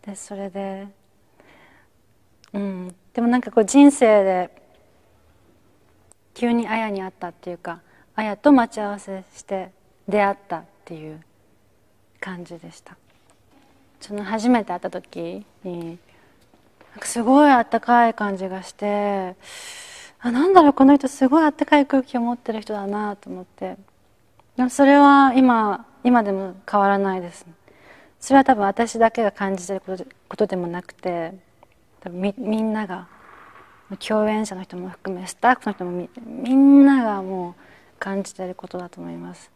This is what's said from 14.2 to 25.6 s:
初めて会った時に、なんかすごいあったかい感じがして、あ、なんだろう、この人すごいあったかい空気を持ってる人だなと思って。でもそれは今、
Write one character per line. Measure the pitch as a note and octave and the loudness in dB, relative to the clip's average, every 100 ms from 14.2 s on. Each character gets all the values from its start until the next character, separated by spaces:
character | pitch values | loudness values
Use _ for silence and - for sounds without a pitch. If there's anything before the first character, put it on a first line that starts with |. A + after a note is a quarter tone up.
初 | G3 A3 A3 | -8 -4 0
め | B3 | 0
て | G3+ | 0
会 | F3+ | -8
っ | |
た | F#3+ | -8
時 | F3+ - - E3+ F#3+ G#3 _ | -12 -16 -12 -12 -12 -16 _
に、 | F#3 F3 E3+ E3+ _ _ _ _ _ _ _ _ _ | -12 -12 -12 -16 _ _ _ _ _ _ _ _ _
な | - | -16
ん | |
か | - | -10
す | A#3+ | -6
ご | A#3 C4+ D4 | 2 4 6
い | |
あ | C4 | 4
っ | A3+ | 2
た | A3+ | -4
か | - A#3+ A#3 | 2 2 2
い | |
感 | A3+ G#3 G3 | 0 -6 -6
じ | F#3+ | -8
が | F#3+ | -10
し | F#3+ | -14
て、 | - G#3 G#3 G#3 G3 F#3 F#3 - - - - - - - _ | -10 -4 -2 -2 -4 -6 -12 -20 -20 -20 -20 -20 -20 -20 _
あ、 | A#3+ | -6
な | A#3+ E4 | -2 4
ん | |
だ | F#4+ | 6
ろ | D4+ | 6
う、 | |
こ | C#4 | 6
の | C4+ | 6
人 | C#4+ C4 | 6 2
す | - C4 | 0 2
ご | D4 | 4
い | |
あ | D#4 | 2
っ | |
た | D4 D4 | 0 0
か | D4 | 2
い | C#4 | 2
空 | C#4 | -2
気 | B3 B3 | -2 -6
を | |
持 | A#3 | -4
っ | A#3+ | -6
て | - | -8
る | A3 | -10
人 | G#3+ | -8
だ | G#3 G3 | -8 -6
な | G#3 G#3 G3+ | -6 -6 -10
と | - | -14
思 | F#3 | -16
っ | |
て。 | F#3 _ F#3 F#3+ G3 _ _ _ _ _ _ - | -16 _ -14 -14 _ _ _ _ _ _ _ -6
で | |
も | B3+ | -4
そ | - | 2
れ | C#4 | 6
は | C#4+ C#4+ C#4 C4+ | 8 8 8 6
今、 | B3 C4 A#3 | 4 4 4